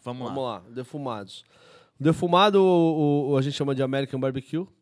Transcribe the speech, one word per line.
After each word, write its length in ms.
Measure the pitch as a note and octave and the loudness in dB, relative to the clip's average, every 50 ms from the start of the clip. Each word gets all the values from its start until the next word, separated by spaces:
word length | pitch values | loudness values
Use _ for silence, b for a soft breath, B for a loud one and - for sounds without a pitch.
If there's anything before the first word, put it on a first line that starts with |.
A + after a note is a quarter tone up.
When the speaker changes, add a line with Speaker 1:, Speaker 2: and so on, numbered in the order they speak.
Speaker 1:
vamos 260 | - B2 B2 B2+ B2 | -12 -10 -10 -8 -8
lá. 60 | A#2 F#2+ | -8 -6
Speaker 2:
Vamos 160 | C#3 C3 B2 | -6 -6 -6
lá, 120 | A2 F2+ F2+ A2 A#2 | -6 -8 -12 -14 -12
defumados. 720 | B2+ B2+ - - D3 C#3+ C3 A2+ G#2 G2 G2 - - b b b b b b b b b b b - | -12 -12 -10 -10 -10 -8 -8 -8 -8 -10 -12 -16 -20 b b b b b b b b b b b -2
Defumado, 640 | C3+ D#3 E3 - F3+ F3 E3+ F3+ G3+ G#3+ G3+ G3 F#3+ | 2 2 2 2 0 2 4 4 4 6 6 6 6
o, 680 | F#3 F3+ E3+ E3 D#3+ D#3+ D#3 D3+ D3 C#3+ C#3+ C#3+ C3+ | 6 6 4 4 4 2 2 2 2 2 0 0 0
o, 60 | C#3+ | 0
a 40 | C3+ | 0
gente 140 | C3 D3 C#3 | 0 -2 -4
chama 180 | - D3 C#3 C#3 | -4 -4 -2 -2
de 80 | C3 C3+ | -2 -2
American 360 | C3 C3+ C#3 C#3 - - C3 | -2 -2 -2 -4 -4 -4 -4
Barbecue, 460 | C3 C3+ B2+ C3+ - - - E3 F#3+ - _ _ | -4 -4 -4 -6 -8 -8 -8 -8 -8 -8 _ _